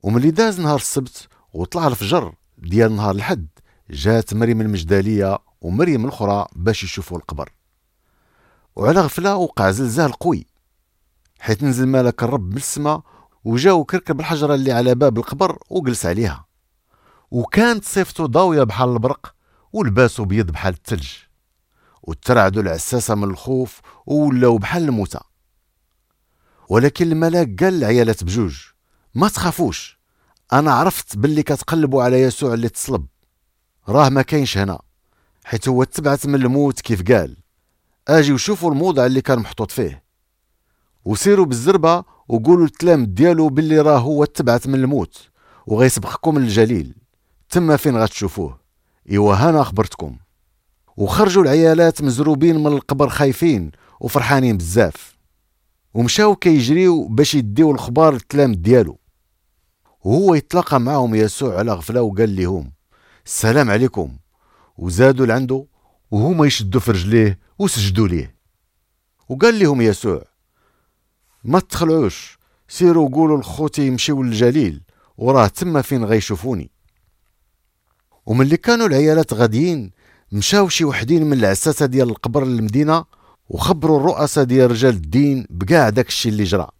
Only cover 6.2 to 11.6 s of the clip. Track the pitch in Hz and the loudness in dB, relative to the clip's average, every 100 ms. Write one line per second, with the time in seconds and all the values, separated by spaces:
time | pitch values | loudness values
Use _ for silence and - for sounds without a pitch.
6.2 | 104 101 - - 92 107 92 - - 85 | -2 -2 -4 -4 -4 -4 -6 -12 -12 -14
7.2 | - 73 - _ _ _ _ _ _ _ | -12 -14 -14 _ _ _ _ _ _ _
8.2 | _ _ _ _ _ - 107 180 151 - | _ _ _ _ _ -4 0 2 0 -2
9.2 | 190 202 170 - 95 98 131 120 151 - | -2 -2 -4 0 -2 0 -4 0 -2 -2
10.2 | 175 120 - _ _ _ _ _ _ _ | -4 -4 -6 _ _ _ _ _ _ _
11.2 | _ _ - 104 | _ _ -6 -2